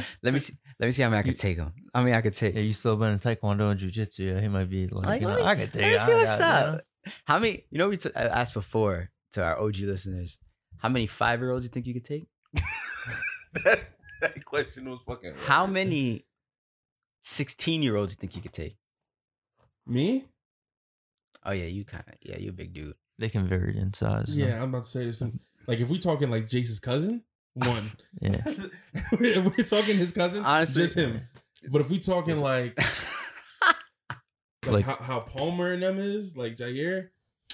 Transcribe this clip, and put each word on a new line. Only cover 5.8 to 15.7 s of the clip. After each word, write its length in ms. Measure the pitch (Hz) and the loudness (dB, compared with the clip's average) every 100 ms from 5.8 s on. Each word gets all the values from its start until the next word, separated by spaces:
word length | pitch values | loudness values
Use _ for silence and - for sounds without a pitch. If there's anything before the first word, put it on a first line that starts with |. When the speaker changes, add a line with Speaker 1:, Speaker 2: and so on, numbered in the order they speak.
Speaker 1:
let 60 | 415 | 4
me 60 | 453 | 4
Speaker 2:
it. 60 | |
Speaker 1:
see 100 | 440 | 6
Speaker 2:
I 40 | 466 | 6
Speaker 1:
what's 200 | 427 415 | 6 6
Speaker 2:
got 0 | |
it," 280 | 330 214 - | 6 4 4
you 0 | |
Speaker 1:
up. 60 | 156 - _ - | 0 -8 _ -16
Speaker 2:
know? 60 | - - | -14 2
Speaker 1:
How 140 | 160 | 4
many? 240 | 226 180 - | 4 -2 -6
You 60 | 139 | 0
know, 100 | 196 | 2
we 80 | 190 | 2
t-, 120 | - - | -2 -2
I 80 | 120 | 0
asked 280 | 117 120 | 2 0
before 560 | 113 98 110 104 87 87 _ _ | -2 -2 0 2 0 -4 _ _
to 120 | 101 | -2
our 140 | 85 82 | -2 0
O 140 | 107 | -2
G 140 | 98 101 | -2 -4
listeners, 520 | 92 98 90 87 - _ _ _ - | -4 -6 -8 -8 -12 _ _ _ -6
how 120 | 113 | -2
many 180 | 127 107 | 0 0
five-year-olds 560 | - 113 120 127 127 123 | 0 0 0 0 -2 -4
you 40 | |
think 180 | 123 120 | -8 -6
you 60 | |
could 100 | 120 117 | -8 -8
take? 220 | 147 - _ _ | -10 -10 _ _
Speaker 3:
<laughs> 100 | - - 906 - - - - - - - 156 | -4 -2 -4 -6 -6 -6 -6 -8 -10 -10 0
That, 160 | 185 226 - _ - - | 4 4 0 _ -20 -4
that 240 | 165 - - | -4 -4 -6
question 440 | 147 123 131 131 | -4 -4 -6 -12
was 100 | 123 - | -12 -10
fucking 260 | 123 87 135 - | -12 -10 -10 2
Speaker 1:
How 200 | 143 | 2
Speaker 3:
hilarious. 60 | 196 | 4